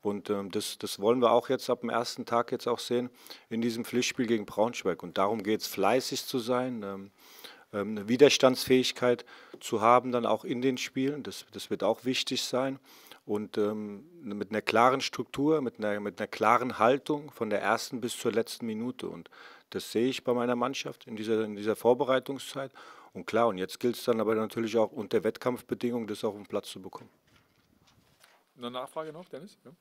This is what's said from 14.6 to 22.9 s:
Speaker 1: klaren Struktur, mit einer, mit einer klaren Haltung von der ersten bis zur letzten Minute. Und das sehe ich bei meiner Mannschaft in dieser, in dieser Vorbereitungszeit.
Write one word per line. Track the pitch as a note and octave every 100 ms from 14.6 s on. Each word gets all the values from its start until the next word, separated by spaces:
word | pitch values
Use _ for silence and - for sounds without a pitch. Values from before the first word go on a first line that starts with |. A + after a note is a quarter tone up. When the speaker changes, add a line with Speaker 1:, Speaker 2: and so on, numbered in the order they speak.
Speaker 1:
klaren | - G#2+ B2 C3
Struktur, | - - A#2+ - C#3+ D#3
mit | B2+ -
einer, | G#2 G#2
mit | G#2 F#2+
einer | G#2+
klaren | - A2 A#2 B2 A2+
Haltung | A2+ C#3 - D3 D3
von | - A2
der | G#2
ersten | G2+ A2+ - B2+
bis | A#2 -
zur | A#2+
letzten | A2 A2 - A#2
Minute. | A2 A#2+ B2+ F2
Und | E2 E2+ - - - _
das | F#2+ -
sehe | G#2 B2
ich | B2+
bei | -
meiner | A#2+ A#2+ A#2+
Mannschaft | A#2+ C#3 D3 C3+ -
in | A2
dieser, | G#2+ A2 A2
in | G2+
dieser | G#2 G#2
Vorbereitungszeit. | A#2 B2 C3 C3 B2+ C3+ - C#3+ C3+ - -